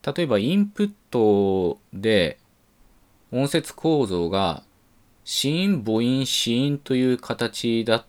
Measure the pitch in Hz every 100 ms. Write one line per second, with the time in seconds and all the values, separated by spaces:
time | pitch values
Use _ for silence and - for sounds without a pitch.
0 | - 143 160 107 113 196 202 - 208 -
1 | _ 123 107 101 98 95 87 - _ 98
2 | 110 107 80 - _ _ _ _ _ _
3 | _ _ _ 123 139 165 - - 160 151
4 | 110 90 85 95 92 71 _ _ _ _
5 | _ _ - - 135 165 196 175 107 110
6 | 120 131 131 - - 117 143 143 - 127
7 | 127 123 - - 117 - 120 113 113 113